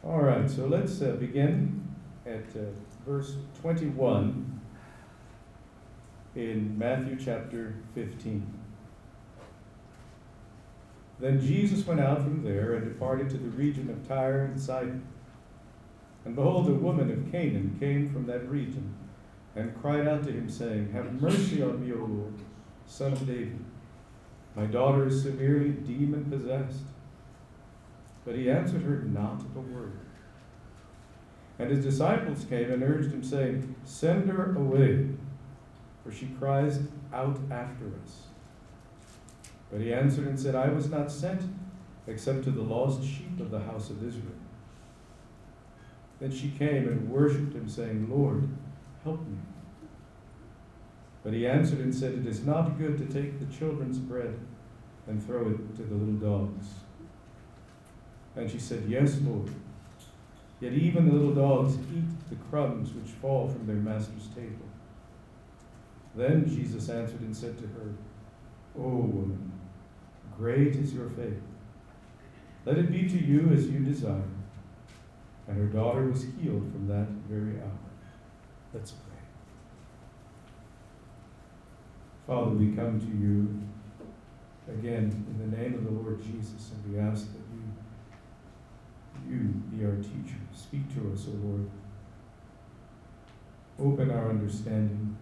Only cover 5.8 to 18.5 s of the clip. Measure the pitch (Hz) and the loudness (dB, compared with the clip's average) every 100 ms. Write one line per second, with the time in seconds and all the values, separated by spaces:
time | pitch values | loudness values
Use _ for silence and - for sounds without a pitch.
5.8 | - - - - - - 113 107 107 104 | -20 -20 -20 -20 -12 -6 -4 -2 -2 0
6.8 | 117 131 131 131 131 - - 117 110 107 | 0 0 0 -4 -2 -4 -4 -6 -6 -8
7.8 | - 120 107 - 110 104 98 - - - | -8 -6 -6 -6 -4 -4 -4 -10 -14 -16
8.8 | - - - - - - - - - - | -18 -20 -20 -20 -20 -20 -20 -20 -20 -20
9.8 | - - - - - - - - - - | -20 -20 -20 -20 -20 -20 -20 -20 -20 -20
10.8 | - - - - 131 135 - 202 208 190 | -20 -20 -20 -4 2 4 6 4 6 4
11.8 | 170 160 135 143 139 151 110 98 113 113 | 2 4 6 4 4 0 0 2 2 2
12.8 | 113 - 127 131 139 135 120 123 147 135 | 0 -2 0 0 0 -2 -4 0 0 0
13.8 | 123 110 - 131 131 135 135 135 - 127 | -4 -6 -2 0 2 2 2 -2 -2 -2
14.8 | 127 127 - - - - - - - - | -2 -4 -8 -16 -18 -20 -20 -20 -20 -20
15.8 | - - - - 117 120 139 180 156 135 | -20 -20 -20 -14 -6 4 4 6 6 6
16.8 | - 139 120 113 - 175 151 101 98 - | 4 4 2 0 -2 0 2 2 0 0
17.8 | 143 143 143 123 120 123 127 | 2 2 2 -2 -2 -4 -2